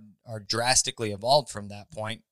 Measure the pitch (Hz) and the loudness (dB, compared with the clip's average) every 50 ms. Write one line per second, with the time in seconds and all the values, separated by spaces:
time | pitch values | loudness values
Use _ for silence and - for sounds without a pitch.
0 | 107 107 95 _ _ 120 113 110 101 - 113 107 - 123 - - - 135 - - | -14 -20 -20 _ _ -12 -12 -12 -6 -4 -2 0 2 4 4 4 2 0 -2 -2
1 | 117 104 101 95 107 120 143 151 123 - - 107 101 101 101 104 101 _ - 107 | -2 -4 -2 -2 2 4 4 4 4 2 -10 -10 -10 -10 -12 -14 -16 _ -10 -8
2 | 107 110 113 - _ _ | -6 -6 -6 -8 _ _